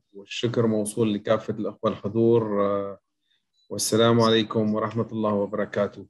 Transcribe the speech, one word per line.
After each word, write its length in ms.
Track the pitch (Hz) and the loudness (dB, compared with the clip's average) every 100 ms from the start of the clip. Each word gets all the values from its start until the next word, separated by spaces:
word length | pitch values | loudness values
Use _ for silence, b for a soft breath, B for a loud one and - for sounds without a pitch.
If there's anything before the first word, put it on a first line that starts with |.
| _ | _
والشكر 540 | 98 - - 117 117 113 | -20 -14 -6 -2 0 2
موصول 460 | 107 104 - 110 | 0 -2 0 0
لكافة 400 | 101 113 110 - | 0 0 -2 -2
الأخوة 380 | 107 101 - 110 | -6 -6 -4 -4
الحضور. 720 | 90 101 113 117 117 110 101 101 | -4 -4 2 4 4 2 0 0
آه، 340 | 101 98 98 _ _ _ _ _ _ - | 0 -4 -10 _ _ _ _ _ _ -12
والسلام 520 | 104 - 110 117 117 | -6 0 2 4 4
عليكم 540 | 113 113 107 117 107 107 | 4 2 0 -2 0 -2
ورحمة 320 | 107 113 110 | -2 -4 -4
الله 220 | 110 107 | -2 -2
وبركاته. 760 | 101 101 104 101 107 101 101 | -2 -2 -4 -4 -2 -4 -4